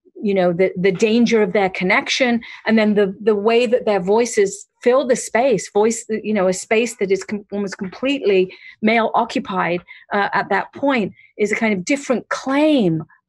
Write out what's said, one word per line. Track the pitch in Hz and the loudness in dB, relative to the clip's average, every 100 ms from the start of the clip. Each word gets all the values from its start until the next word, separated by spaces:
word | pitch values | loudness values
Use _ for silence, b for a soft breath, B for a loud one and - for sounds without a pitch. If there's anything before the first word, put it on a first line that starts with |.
| _ 381 | _ -8
you | 220 | -2
know, | 196 180 | 0 0
the, | 170 190 180 | 2 0 0
the | 196 | 0
danger | 180 220 226 226 226 | 2 2 2 2 2
of | 208 | 2
their | 214 185 | 0 -2
connection, | - 185 233 277 - 254 233 B B - | -2 0 0 0 -2 0 0 B B 0
and | 220 | 2
then | 214 202 | 4 2
the, | 196 202 | 0 0
the | 220 208 | 0 2
way | 214 233 240 | 2 2 2
that | 240 220 | 0 0
their | 202 | 0
voices | 180 214 240 220 196 - - _ | 2 2 2 0 0 -2 -20 _
fill | 240 262 254 | 2 2 2
the | 240 | -2
space, | - 220 269 202 - | 0 0 2 0 -2
voice, | 202 220 226 - | 0 0 -2 -6
you | 220 208 | -6 -2
know, | 214 185 | 0 0
a | |
space | 185 - 220 233 - | -2 -2 0 0 -4
that | 190 | -2
is | 190 | -2
com-, | - 208 - | -4 -10 -8
almost | 202 202 - | -8 -6 -8
completely | 190 - 262 277 202 190 185 B B B | -12 -6 -4 -2 0 2 0 B B B
male | 214 226 220 | 0 0 0
occupied, | - 240 254 - 185 175 175 - B B | 0 -2 -4 -4 -4 -2 -4 -8 B B
uh, | 202 202 | -4 -2
at | 196 - | -2 -2
that | 196 - | -4 -4
point | - 277 262 180 B B - | -4 -2 0 -2 B B -4
is | 208 | -4
a | 214 | 0
kind | 220 | -2
of | 196 175 | -2 -2
different | 277 - 233 - | -4 -2 -4 -4
claim | - 262 277 311 285 185 160 160 b | -8 -2 2 4 4 2 0 -6 b